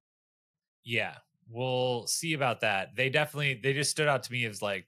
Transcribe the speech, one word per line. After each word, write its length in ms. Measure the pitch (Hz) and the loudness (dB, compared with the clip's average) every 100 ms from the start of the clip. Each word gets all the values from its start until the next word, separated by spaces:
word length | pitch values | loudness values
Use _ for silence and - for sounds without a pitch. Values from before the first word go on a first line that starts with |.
| _ _ _ _ _ _ _ _ | _ _ _ _ _ _ _ _
Yeah, 340 | 117 113 92 - - _ - | -2 0 0 -6 -20 _ -12
we'll 580 | 117 131 127 127 120 - | -4 0 2 2 0 -2
see 260 | - 160 | -2 0
about 280 | 151 131 110 | 2 2 2
that. 360 | 110 98 92 107 | 2 2 0 -2
They 140 | 131 | 2
definitely, 440 | 151 151 143 143 | 2 0 0 -2
they 180 | 113 135 | 0 0
just 180 | 139 143 | 0 0
stood 180 | - 147 | 2 2
out 140 | 131 | 2
to 80 | - | 0
me 120 | 123 113 | -4 -4
as, 160 | 98 | -2
like, 240 | 104 95 | -2 -4